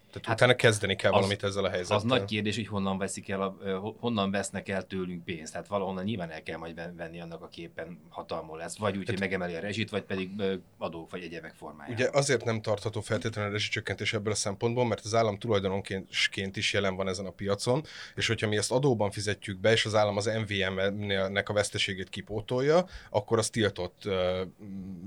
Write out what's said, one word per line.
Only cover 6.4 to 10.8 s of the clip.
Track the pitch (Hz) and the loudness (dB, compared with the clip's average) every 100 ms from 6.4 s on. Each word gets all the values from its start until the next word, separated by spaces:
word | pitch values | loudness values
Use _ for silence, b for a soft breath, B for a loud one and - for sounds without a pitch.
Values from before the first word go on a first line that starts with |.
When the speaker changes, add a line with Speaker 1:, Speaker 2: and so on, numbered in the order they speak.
Speaker 2:
kell | 165 165 | -10 -10
majd | 170 170 | -10 -10
ven-, | 170 175 | -10 -10
venni | 170 170 | -12 -10
annak, | 170 165 | -12 -14
aki | 165 - | -14 -14
éppen | - - 165 85 - | -14 -12 -12 -14 -14
hatalmon | - - 85 78 80 | -14 -8 -8 -8 -10
lesz. | 82 - | -10 -2
Vagy | 104 98 | -2 0
úgy, | 92 | -2
Speaker 1:
Tehát | 95 | -2
Speaker 2:
hogy | 98 | 0
megemeli | 92 87 82 | 0 -2 -4
a | |
rezsit, | 101 104 104 | -4 -4 -2
vagy | 104 | -4
pedig, | - 95 92 101 | -2 -4 -4 -2
ö, | 98 95 - | -2 -2 -6
adók | - | -8